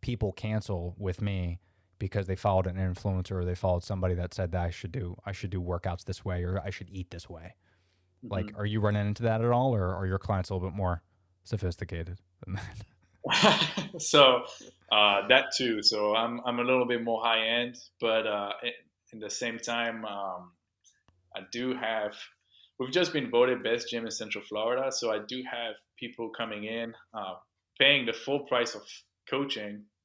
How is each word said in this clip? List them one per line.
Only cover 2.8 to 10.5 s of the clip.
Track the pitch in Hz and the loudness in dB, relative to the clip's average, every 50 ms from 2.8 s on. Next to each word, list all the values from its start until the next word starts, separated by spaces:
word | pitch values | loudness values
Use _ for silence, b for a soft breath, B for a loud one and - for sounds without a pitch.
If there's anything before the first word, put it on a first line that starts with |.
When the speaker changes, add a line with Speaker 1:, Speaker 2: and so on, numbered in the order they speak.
| 95 92 90 - - 101 95 92 90 - 98 | -2 -2 -2 -2 -2 -2 0 0 -2 -2 -4
Speaker 1:
or | 92 90 | -4 -2
they | 90 90 | -2 -2
followed | 87 - 95 90 87 - | 0 0 2 2 2 0
somebody | - 107 92 92 92 90 | -4 -4 0 0 0 0
that | 87 87 90 - | 0 -2 -4 -4
said | - 95 85 82 | -4 -4 -2 0
that | 90 87 | -2 -2
I | 87 | -2
should | 85 - - 92 82 | -4 -6 -10 -8 -6
do, | - 98 87 90 - _ | -6 -6 -6 -8 -10 _
I | 101 98 | -10 -10
should | - - 95 | -6 -6 -4
do | 90 95 | -4 -4
workouts | 90 87 90 87 - 92 87 87 - | -2 -2 -4 -2 -2 -4 -6 -6 -6
this | - 92 - - | -8 -8 -6 -4
way | 104 92 92 87 | -4 -2 -2 -2
or | 90 92 98 | -2 -2 -2
I | - 101 | -4 -6
should | 92 - 101 90 | -8 -10 -12 -12
eat | 101 95 90 _ | -10 -10 -10 _
this | - 85 - - | -12 -16 -14 -14
way." | 87 82 82 90 - _ _ _ _ _ _ _ _ _ _ _ _ _ - 117 | -16 -16 -16 -18 -20 _ _ _ _ _ _ _ _ _ _ _ _ _ -12 -6
Like, | - 95 95 104 - | -4 -4 -4 -4 -4
Speaker 2:
Mm-hmm. | |
Speaker 1:
are | - 104 | -4 -2
you | 104 107 107 | 0 0 4
running | 101 104 104 104 104 104 | 4 4 4 4 2 2
into | 104 - 120 | 0 0 2
that | 117 110 110 113 | 2 2 2 4
at | 120 | 4
all, | 120 120 127 135 123 | 4 4 4 4 2
or | 107 92 90 92 | 2 2 0 0
are | 87 98 | 0 0
your | 92 92 98 | 0 0 -2
clients | - - 104 95 90 - | 0 0 0 0 0 -2